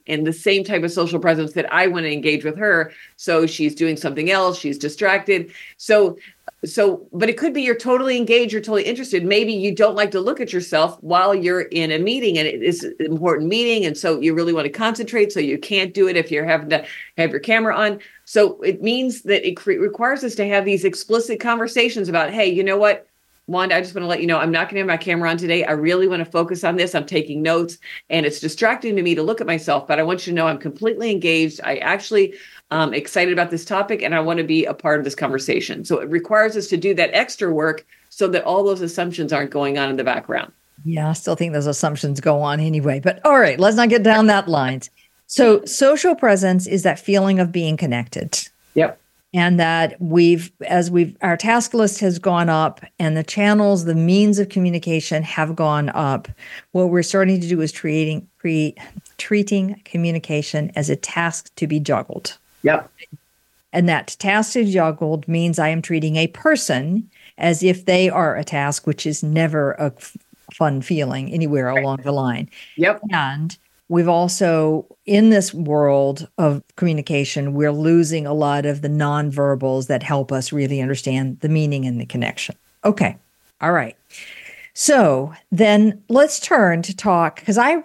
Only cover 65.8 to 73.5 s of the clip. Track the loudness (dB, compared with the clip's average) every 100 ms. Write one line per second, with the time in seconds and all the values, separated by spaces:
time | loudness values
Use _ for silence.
65.8 | -2 -2 0 0 0 0 0 0 0 -2
66.8 | 0 -4 -4 _ -20 -2 0 2 2 2
67.8 | 2 2 4 2 0 -2 -4 -2 -2 -2
68.8 | -4 -4 -4 -4 -2 0 2 0 -2 -2
69.8 | -4 -6 -20 -20 _ _ -14 -2 0 0
70.8 | -2 -2 -2 -4 -4 -2 0 0 0 0
71.8 | -2 -4 -2 -2 -2 -2 -8 -14 -12 0
72.8 | 0 0 -4 -2 -2 -4 -8